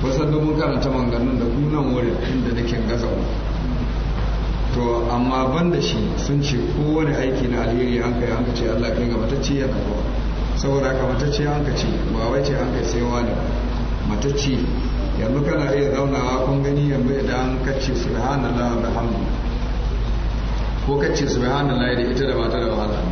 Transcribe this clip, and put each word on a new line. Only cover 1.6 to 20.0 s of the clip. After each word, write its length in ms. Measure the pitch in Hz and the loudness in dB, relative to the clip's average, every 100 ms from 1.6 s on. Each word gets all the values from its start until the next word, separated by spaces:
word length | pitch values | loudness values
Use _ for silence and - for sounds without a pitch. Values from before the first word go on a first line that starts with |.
| 147 | 0
nan 240 | 151 131 | 0 0
wurin 240 | 123 117 - - | 0 0 0 0
inda 200 | 131 117 | 0 0
nake 240 | 117 - 113 107 | 0 0 0 0
gaza 200 | - 113 98 - - - - 123 120 120 - - - - - - - - 120 | 0 0 0 0 -2 -2 -2 0 0 0 0 0 0 0 0 0 0 0 0
to, 320 | 120 120 117 | 0 0 0
amma 380 | 120 127 131 131 | 0 0 2 0
ban 180 | 139 175 | 2 2
da 80 | 147 | 2
shi 180 | - 123 104 - | 0 0 0 -2
sun 240 | - 143 | 0 0
ce 160 | 143 120 - 147 | 2 0 0 0
kowane 400 | 151 156 151 135 | 0 2 0 0
aiki 320 | 135 131 120 | 0 0 0
na 140 | 120 | 0
alheri 360 | 117 123 127 120 | 0 0 0 0
an 180 | 120 120 | 0 0
kai, 100 | 120 | 0
an 140 | 120 123 | 0 0
ka 60 | |
ce 140 | - 131 | 0 0
Allah 240 | 120 117 | 0 0
kai 160 | 117 120 | 0 0
ga 80 | 113 | 0
matacce 380 | 110 139 - | 0 0 0
yana 200 | 143 127 110 - | 0 0 0 0
zuwa. 160 | 104 - - - - - - | 0 -2 -2 -2 -2 0 0
Saboda 320 | 139 139 135 | 2 2 2
haka 120 | 131 127 | 0 0
matacce 380 | 127 147 143 147 | 0 0 0 0
an 160 | 147 | 0
ka 80 | 139 | 0
ce, 140 | - 113 101 - | 0 0 0 0
ba 160 | 113 113 | 0 0
wai 140 | 110 | 0
ce 100 | 107 113 | 0 0
an 160 | 123 | 0
kai 100 | 123 | 0
sai 180 | 117 120 | 0 0
wani 300 | 120 120 117 | 0 0 0
ba. 120 | 104 98 - - - - - - | -2 -2 -2 -2 -2 -2 0 0
Matacce, 480 | 104 139 139 135 120 120 - - - - - | 0 0 0 0 0 0 0 0 0 0 0
yanzu 240 | 107 139 | 0 0
kana 300 | 143 156 143 | 2 0 0
iya 180 | 143 143 143 | 2 2 2
zaunawa 480 | 139 135 127 131 135 | 0 0 0 0 0
kun 160 | 139 | 2
gani 280 | 139 143 143 | 2 2 2
yanzu 220 | 135 123 | 2 2
idan 440 | 139 123 123 131 131 | 0 0 0 0 0
ka 80 | 131 135 | -2 -2
ce 160 | - 123 | 0 -2
subhanallah 800 | 127 117 120 139 123 120 120 113 | 0 -2 0 0 0 0 0 0
wa 60 | |
bihamdi. 400 | 110 110 117 101 95 - - - - - - - | 0 0 0 -2 -2 -2 -2 -2 -2 -2 0 0